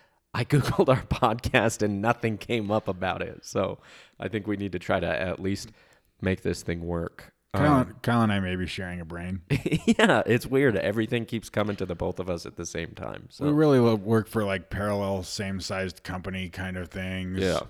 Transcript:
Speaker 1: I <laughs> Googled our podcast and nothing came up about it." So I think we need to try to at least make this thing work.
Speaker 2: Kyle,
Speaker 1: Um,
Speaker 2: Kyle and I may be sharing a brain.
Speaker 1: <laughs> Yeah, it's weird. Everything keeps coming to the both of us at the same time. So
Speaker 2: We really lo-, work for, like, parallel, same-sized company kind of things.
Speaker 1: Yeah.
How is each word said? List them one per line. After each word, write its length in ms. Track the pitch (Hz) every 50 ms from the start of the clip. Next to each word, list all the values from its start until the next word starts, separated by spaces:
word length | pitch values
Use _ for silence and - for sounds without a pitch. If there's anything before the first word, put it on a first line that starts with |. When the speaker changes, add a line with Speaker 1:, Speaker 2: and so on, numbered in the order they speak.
| _ _ _ _ _ _ -
Speaker 1:
I 100 | - 123
<laughs> 80 | - -
Googled 360 | 143 123 - - - 190 -
our 140 | 127 104 -
podcast 800 | - - - - 113 110 120 - - - 107 101 113 - - 107
and 200 | 104 101 98 104
nothing 340 | 117 120 - - 113 110
came 340 | 101 - - 120 117 104 98
up 180 | 107 107 - -
about 340 | 95 90 95 92 87 90 87
it." 220 | 80 80 - -
So 340 | - - 104 95 95 - - - - - - - - _ -
I 80 | 101 95
think 180 | 98 107 95
we 100 | 104 104 98
need 140 | 101 98 87
to 60 | 92
try 220 | - - 95 95
to 60 | 85 85
at 320 | 85 - 92 90 - -
least 300 | 92 95 98 98 - - - _ _ _ _ _ _ _ _ -
make 220 | - 95 95 - -
this 200 | 92 87 - -
thing 240 | - 85 85 85
work. 460 | 85 87 85 85 - - - - - _ _ _ _ -
Speaker 2:
Kyle, 260 | 98 95 98 - 131
Speaker 1:
Um, 160 | 123 90 - -
Speaker 2:
Kyle 220 | - 120 117 117 113
and 100 | 107 101
I 80 | 98
may 160 | 95 92 92
be 100 | 90 90
sharing 340 | 82 - - 95 90 87 87
a 40 | 85
brain. 380 | 80 87 85 87 92 95 92 -
Speaker 1:
<laughs> 40 | - 143 135 - - 143 160 -
Yeah, 380 | - 233 - 220 202 143 110 -
it's 220 | - 117 120 -
weird. 280 | 107 127 135 143 131 104
Everything 500 | 87 - 92 104 113 110 110 127 117 113
keeps 240 | - 120 110 - -
coming 260 | - 110 104 104 98
to 80 | - 98
the 100 | 92 87
both 240 | 82 87 90 90 -
of 120 | 90 92
us 160 | 87 82 -
at 100 | - -
the 80 | - 85
same 280 | 80 - 85 82 - -
time. 340 | - - 55 50 - - -
So 140 | - - 135
Speaker 2:
We 80 | 147 147
really 260 | 151 156 151 139 127
lo-, 160 | 120 117 110
work 300 | 104 92 107 113 110 101 -
for, 140 | - 113 107
like, 260 | 98 98 95 85 -
parallel, 520 | - 95 104 104 104 101 98 98 98 95 87
same-sized 800 | - - - 104 98 98 92 90 - 104 95 95 92 85 - -
company 460 | - 87 92 85 98 92 92 92 87
kind 300 | 87 95 95 92 92 92
of 100 | 90 85
things. 520 | - 98 92 92 92 92 92 92 92 95
Speaker 1:
Yeah. 200 | 95 92 82 - - -